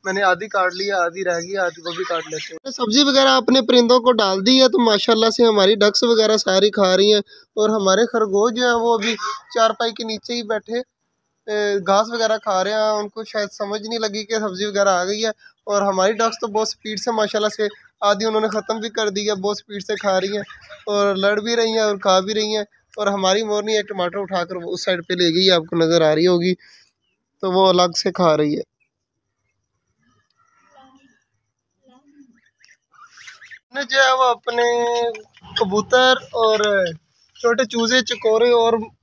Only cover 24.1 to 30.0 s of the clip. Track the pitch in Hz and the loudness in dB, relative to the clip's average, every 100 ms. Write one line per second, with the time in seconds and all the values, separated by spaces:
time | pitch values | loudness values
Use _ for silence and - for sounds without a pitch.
24.1 | 196 190 190 175 185 170 180 - 180 170 | -6 -6 -6 -6 -8 -10 -6 -4 -4 -4
25.1 | 180 175 165 190 175 165 170 165 165 156 | -2 0 2 4 2 2 0 2 4 4
26.1 | 156 175 180 175 180 - _ _ _ _ | 4 2 2 0 -2 -8 _ _ _ _
27.1 | _ _ _ 190 185 190 180 180 165 196 | _ _ _ -2 4 4 6 2 0 -4
28.1 | 175 175 151 151 147 - _ _ _ _ | 2 2 4 0 -2 -8 _ _ _ _
29.1 | _ _ _ _ _ _ _ _ _ | _ _ _ _ _ _ _ _ _